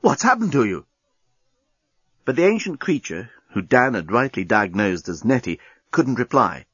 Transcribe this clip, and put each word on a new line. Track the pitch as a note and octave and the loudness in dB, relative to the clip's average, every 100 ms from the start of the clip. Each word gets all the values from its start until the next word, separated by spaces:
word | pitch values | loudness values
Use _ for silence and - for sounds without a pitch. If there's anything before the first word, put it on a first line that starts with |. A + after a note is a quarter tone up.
What's | B3 - | 2 2
happened | A3 B3 A3 | 2 2 2
to | C#3 | 2
you? | A2+ F2 - _ _ _ _ _ _ _ _ _ _ _ _ _ | 0 -2 -10 _ _ _ _ _ _ _ _ _ _ _ _ _
But | - C3 | -6 2
the | |
ancient | F3 A3 G#3 D#3 | 2 2 -2 -8
creature, | - D3+ - E2 A2+ - _ | -2 -2 -2 -12 -12 -18 _
who | - | -8
Dan | F#2 C3 B2+ | 2 2 4
had | A#2 E2 | 0 -2
rightly | G#2+ C3+ - | 0 0 -4
diagnosed | F#2 G#2+ G#2 F2 G#2 F2+ D#2+ | 0 0 0 0 -2 -2 -6
as | E2+ | -6
Nettie, | G#2+ C3 A#2+ E2 - _ _ | 0 -2 -2 -8 -10 _ _
couldn't | - C#3 B2 | -2 0 0
reply. | B2 C#3+ A2 D#2 - | -2 2 0 0 -16